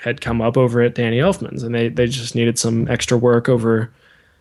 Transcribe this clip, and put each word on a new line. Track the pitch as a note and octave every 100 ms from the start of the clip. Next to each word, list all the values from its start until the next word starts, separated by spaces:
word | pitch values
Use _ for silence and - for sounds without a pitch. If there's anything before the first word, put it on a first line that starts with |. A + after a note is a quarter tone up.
had | A#2+ A#2+
come | B2 A#2
up | A2+ C3
over | B2 A#2+
at | A#2+
Danny | - A#2 A#2
Elfman's. | F3 G3 - -
And | A#2
they, | A#2 A#2
they | A2+ A#2+
just | B2+ A#2
needed | A#2+ A#2 A2+
some | A#2 A2+ A#2
extra | A#2+ - A#2+
work | B2 A#2+ A#2+
over | B2 A2+ A2+ A2+ - _ _ _ _